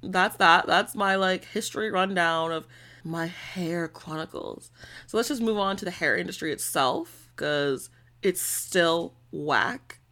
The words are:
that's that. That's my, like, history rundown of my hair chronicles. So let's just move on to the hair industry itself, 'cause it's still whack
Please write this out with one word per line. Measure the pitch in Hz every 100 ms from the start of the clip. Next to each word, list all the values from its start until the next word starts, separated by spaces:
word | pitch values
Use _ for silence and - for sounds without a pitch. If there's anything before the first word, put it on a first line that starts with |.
that's | - 185 196 -
that. | 185 170 -
That's | 180 208 -
my, | 196 190
like, | 185 185 -
history | 208 220 - 214
rundown | 185 190 190 170 165 165
of | 160 156 - - - 165
my | 165 165
hair | 175 - 185 170 170 165
chronicles. | - - 156 160 - - - - _ - - -
So | 220
let's | 247
just | 285
move | 226 214
on | 196 196
to | 180
the |
hair | 175 160 113
industry | 180 180 160
itself, | 143 - 165 131 - 330 - - -
'cause | 147 147 143 131 - _ _ _
it's | 202 180
still | - - - 185 170 165 170 - _
whack | 156 147 123 117 254 _ - _